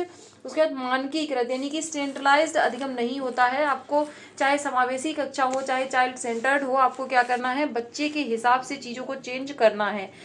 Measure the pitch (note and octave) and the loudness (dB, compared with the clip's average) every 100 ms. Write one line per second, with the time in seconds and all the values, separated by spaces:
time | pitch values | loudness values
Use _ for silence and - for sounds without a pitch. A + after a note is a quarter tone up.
0 | F4 - - - C4 D#4 D#4 C4+ B3+ C4 | -2 -8 -20 -18 -4 0 0 0 -2 -2
1 | C4+ D#4 D4+ B3+ A#3+ C4 C#4 D#4 D#4 D4 | -2 -4 -2 -2 -2 -2 -4 -4 -6 -4
2 | C#4 C4 C#4 C#4+ D#4+ D#4+ A#3+ A3+ C4+ B3 | -6 0 4 4 4 2 0 0 -6 -4
3 | A#3+ C#4 C4 B3 B3 C4+ D4 C4 - D4 | -4 -2 -4 2 2 2 0 -2 0 0
4 | D4 - - - C#4 C#4+ C#4 B3+ B3+ C4 | 0 -6 -20 -2 2 2 0 0 2 0
5 | D#4 D4+ C4 - B3+ C4 C4+ C4 C4 C4 | -2 -4 -4 0 0 0 0 -2 0 2
6 | B3+ B3+ A#3+ A3+ C4 C#4+ C4+ C4 B3+ C4 | 2 0 -6 -2 2 2 2 4 4 2
7 | B3+ C4 B3 B3 B3+ C4 D4+ A#3 A#3 - | 2 2 4 0 0 0 0 -2 -6 -4
8 | D4 D4 A#3+ A3+ B3 B3+ B3 C#4 A#3+ B3 | -2 -2 -2 0 4 2 2 -8 -8 -8
9 | B3+ C4+ - C4 C4+ C#4+ A3 G#3 G#3 G#3 | -8 -8 -8 -8 -8 4 4 4 0 -2
10 | F#3+ - | -8 -12